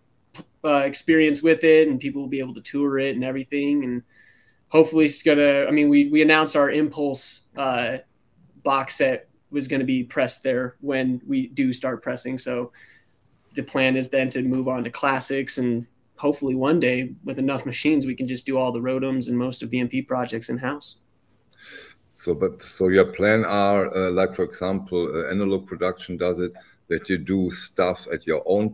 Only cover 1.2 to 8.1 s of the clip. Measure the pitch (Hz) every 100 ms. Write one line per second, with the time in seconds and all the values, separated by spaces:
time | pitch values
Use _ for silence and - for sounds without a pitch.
1.2 | 156 143 160 160 160 156 151 131 139 139
2.2 | 131 135 127 113 - 143 143 135 139 123
3.2 | 131 135 131 143 143 147 127 120 - _
4.2 | _ _ _ _ _ 160 160 160 151 -
5.2 | 160 147 143 139 139 151 147 143 143 151
6.2 | 156 156 156 151 143 147 151 151 143 131
7.2 | - - _ 139 135 123 117 131 -